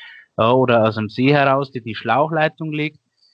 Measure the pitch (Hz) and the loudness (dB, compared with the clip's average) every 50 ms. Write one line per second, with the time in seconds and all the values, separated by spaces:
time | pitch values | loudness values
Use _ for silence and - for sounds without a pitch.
0 | - - - - - _ - - 110 117 123 131 127 120 117 117 110 110 107 110 | -20 -20 -20 -20 -20 _ -4 0 2 2 4 2 2 4 2 2 2 2 0 -2
1 | 107 101 - 127 127 139 147 143 139 139 135 139 139 135 - 123 113 117 104 - | -6 -6 -4 -2 0 2 2 4 2 2 2 0 -2 -6 -10 -12 -12 -12 -12 -8
2 | - 117 113 135 151 156 165 156 156 160 156 - 165 156 151 147 147 156 151 _ | -4 -2 0 0 0 0 0 -2 -2 -2 -4 -6 -10 -8 -6 -6 -6 -8 -8 _
3 | _ _ _ _ _ _ | _ _ _ _ _ _